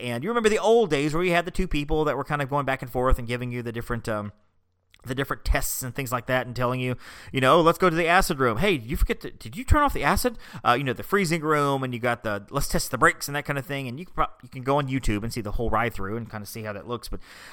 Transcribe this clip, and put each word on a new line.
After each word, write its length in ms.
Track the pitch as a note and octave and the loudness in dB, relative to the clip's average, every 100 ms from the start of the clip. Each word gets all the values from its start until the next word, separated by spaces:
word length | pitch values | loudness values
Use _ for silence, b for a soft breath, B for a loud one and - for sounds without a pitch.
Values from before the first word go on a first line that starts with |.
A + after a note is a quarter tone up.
And 240 | B2 A#2+ | -8 -4
you 60 | F3 | -2
remember 180 | A#3+ G#3+ | 2 2
the 100 | G#3 | 2
old 320 | G3 A#3 G3 | 4 4 4
days 240 | D3 D3+ | 2 0
where 80 | D#3+ | 0
you 80 | F3+ | 0
had 140 | E3+ | 0
the 80 | E3+ | 0
two 160 | E3+ F#3 | -4 -2
people 360 | D3+ D3 D#3 D3+ | -2 0 0 0
that 100 | C3 | -2
were 80 | |
kind 180 | C#3 D3 | -2 -4
of 80 | C3 | -2
going 160 | C#3+ C3+ | -2 -2
back 160 | C3 | -4
and 80 | B2+ | -4
forth 300 | B2+ B2+ B2+ | 0 2 2
and 80 | A#2+ | 0
giving 240 | B2 B2 | -4 -4
you 100 | A#2+ | -6
the 80 | A#2 | -6
different, 380 | A#2 - A#2 A#2 | -8 -6 -6 -4
um, 240 | G#2+ G#2 - _ _ _ _ _ _ | -6 -6 -12 _ _ _ _ _ _
the 120 | A#2 C3 | -8 -4
different 280 | C#3 C#3+ | -4 -2
tests 380 | - C#3+ - - | 2 2 2 -4
and 140 | B2+ C3 | -6 -6
things 160 | B2+ | -4
like 140 | B2 B2 | -4 0
that 200 | B2+ B2 | 0 0
and 80 | |
telling 240 | A#2+ B2 B2+ | -2 0 0
you, 160 | B2+ B2 B B B | -2 -4 B B B
you 80 | C3+ | 2
know, 200 | C3 E3+ | 6 8
"Let's 160 | E3 - | 8 6
go 140 | F#3 | 4
to 60 | D#3+ | 4
the 100 | E3 | 4
acid 320 | F3+ F3+ C#3+ | 4 4 2
room. 200 | B2+ G#2+ | 2 2
Hey, 200 | G3+ D3+ | 2 0
did 100 | A2+ | -2
you 80 | E3+ | 0
forget 240 | - A3 | 0 0
to, 100 | - | -6
did 240 | - A2+ E3 | -12 -14 -4
you 80 | |
turn 180 | C4+ D4 | 4 4
off 100 | C#4+ | 4
the 120 | B2 | 2
acid?" 340 | C#3+ G3 B3 A#3 B B | 0 2 0 -4 B B
Uh, 100 | - | 2
you 100 | B2 | 2
know, 80 | C3+ | 2
the 100 | A2 | -4
freezing 380 | - G3+ F3 E3 | 0 2 2 0
room, 420 | D3+ D3+ C#3+ C#3 | 2 2 2 0
and 100 | C3 | -2
you 60 | A#2+ | -2
got 240 | B2 A#2 | -2 -2
the, 240 | A2+ G2+ G2+ | -2 -6 -4
"Let's 180 | C#3+ - | -4 -2
test 240 | E3+ - | -2 -2
the 60 | B2 | 2
brakes," 280 | E3 E3+ - | 2 2 -6
and 80 | |
that 100 | C#3+ | -6
kind 140 | C#3+ C#3 | -4 -6
of 80 | C3 | -4
thing. 220 | C#3 C3 | -6 -8
And 100 | B2+ | -10
you 80 | F3+ | -8
can 80 | |
pro-, 120 | - D#3 - | -4 -4 -4
you 40 | B2 | -16
can 140 | C3 | -8
go 160 | B2+ C#3+ | 0 0
on 80 | C3+ | 0
YouTube 380 | C3 A#2 G#2 | 0 0 0
and 80 | A2 | -2
see 80 | A#2+ | -6
the 100 | G#2 | -4
whole 200 | - A2+ | -2 0
ride 220 | A2 A#2 | 2 0
through 260 | - G2 A#2 | -2 -4 -6
and 120 | A#2 | -8
kind 100 | A2 | -12
of 60 | G2+ | -12
see 160 | A2+ | -10
how 100 | G#2+ | -10
that 120 | G2+ G2+ | -10 -8
looks. 220 | A#2+ - | -8 -6
But 100 | G2+ B B B | -10 B B B